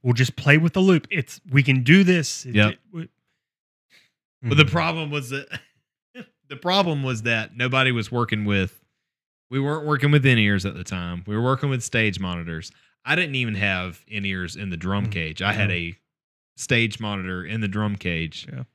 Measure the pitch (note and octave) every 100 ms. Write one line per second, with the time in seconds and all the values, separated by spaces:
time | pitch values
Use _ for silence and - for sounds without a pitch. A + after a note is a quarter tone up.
0 | B2+ A#2+ B2+ - C#3+ D3+ E3 G3 F#3+ E3+
1 | - F#3 - - - C3+ C3+ C3 B2 F#3
2 | F#3 F3+ C#3 - C3 G#2+ G#2 - _ F3+
3 | E3 _ _ _ _ _ _ _ _ _
4 | _ _ _ _ A#2+ C#3+ D3 E3+ E3 E3
5 | D3+ C#3+ B2+ C3+ - - _ _ _ _
6 | _ B3+ - _ _ C#3 F3 F#3+ F3+ D3
7 | C3 A#2 A#2 A2+ A2 A2+ B2+ C3 C3 A#2+
8 | G#2 A#2+ A#2 G#2+ G#2 G2+ F#2 _ _ _
9 | _ _ _ _ _ C3 C#3 D#3 D3+ D3
10 | C#3+ D3 C3+ A#2+ G#2 G2+ G2 - F2+ F#2
11 | F2 F2 F#2+ G#2 B2 C3 C#3+ C3 - A#2
12 | A2 F2+ F#2 F2 E2+ D#2+ - _ _ _
13 | B2+ D#3+ E3+ C3+ A#2+ F#2+ G#2 F#2 F2+ E2
14 | _ G#2+ G2+ F#2+ F2 - F#2+ E2+ F2 G2+
15 | A#2+ G2 D#2+ D#2 G2 G#2 G2+ F2 E2+ -
16 | _ _ _ _ _ - - A#2+ A2+ -
17 | G#2+ G2+ F#2 F2+ E2+ A2 G#2 G2+ G#2+ G2+
18 | F#2 E2 E2 - - C3 B2